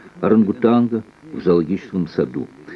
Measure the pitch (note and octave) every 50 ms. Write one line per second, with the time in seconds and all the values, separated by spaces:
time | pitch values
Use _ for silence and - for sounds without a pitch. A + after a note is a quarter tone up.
0 | - - - - F#2 G2 G#2+ A2+ G#2+ F#2+ - - - A2+ A#2+ A#2+ A#2+ A2+ A#2 A2
1 | G#2 - _ _ - D#3+ D#3 - - F#2 F2 F2 E2 D2+ G2 F#2 - - - F#2
2 | E2+ D#2 - - D2+ C2 B1+ C#2+ B1 - - - - - -